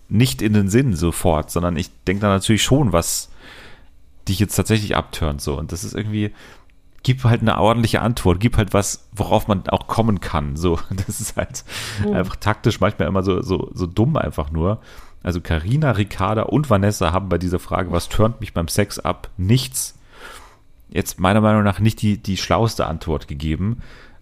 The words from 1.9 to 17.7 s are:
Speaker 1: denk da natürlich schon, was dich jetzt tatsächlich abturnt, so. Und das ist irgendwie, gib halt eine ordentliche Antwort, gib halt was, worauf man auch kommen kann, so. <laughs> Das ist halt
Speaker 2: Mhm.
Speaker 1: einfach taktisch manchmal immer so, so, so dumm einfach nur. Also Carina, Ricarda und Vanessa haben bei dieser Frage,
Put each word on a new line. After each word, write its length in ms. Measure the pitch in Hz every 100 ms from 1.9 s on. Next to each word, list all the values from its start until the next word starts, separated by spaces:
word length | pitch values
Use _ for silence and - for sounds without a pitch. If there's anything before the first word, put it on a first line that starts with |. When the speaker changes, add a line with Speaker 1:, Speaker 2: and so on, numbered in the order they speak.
| - -
Speaker 1:
denk 140 | 98
da 60 | 104
natürlich 360 | 95 - 107
schon, 280 | - 135 131
was 380 | 85 - - - - - - - - - - - - -
dich 120 | 95
jetzt 160 | 101 -
tatsächlich 400 | 95 110 104 -
abturnt, 460 | - - 80 71
so. 160 | - 69
Und 140 | 78
das 120 | 82 104
ist 100 | -
irgendwie, 360 | 107 107 104 - - - - - - -
gib 220 | - 131
halt 180 | 120 117
eine 160 | 110 87
ordentliche 440 | 98 117 113 -
Antwort, 380 | 113 120 95 87
gib 160 | 117 -
halt 160 | 101
was, 340 | 101 101 - -
worauf 340 | - - 104 -
man 200 | 95 -
auch 180 | 95 -
kommen 320 | - 113 98
kann, 360 | - 80 73 71
so. 200 | 87 80 -
<laughs> 40 | 92 -
Das 140 | -
ist 140 | 107 -
halt 260 | - - - - - 104 208
Speaker 2:
Mhm. 80 |
Speaker 1:
einfach 220 | 202 90 -
taktisch 440 | 104 107 120 -
manchmal 260 | 95 - 80
immer 160 | 95
so, 180 | 95 90
so, 300 | 87 92 -
so 140 | - 90
dumm 300 | 90 120 160
einfach 340 | - - 76
nur. 300 | 80 85 107 - - - -
Also 160 | - 87
Carina, 520 | - 80 85 139 147
Ricarda 520 | 101 104 - 95 110
und 260 | - - 151
Vanessa 440 | 101 101 104 85
haben 160 | 90 98
bei 80 | 87
dieser 220 | 90 87
Frage, 320 | -